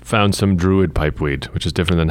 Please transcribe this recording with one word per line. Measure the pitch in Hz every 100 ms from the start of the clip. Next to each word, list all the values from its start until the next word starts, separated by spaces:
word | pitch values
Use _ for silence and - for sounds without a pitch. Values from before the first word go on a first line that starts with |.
found | - 110 101 -
some | 98 90
Druid | 92 95 85
pipeweed, | - 76 - 76 69 -
which | - 85
is |
different | 95 90 85
than | 80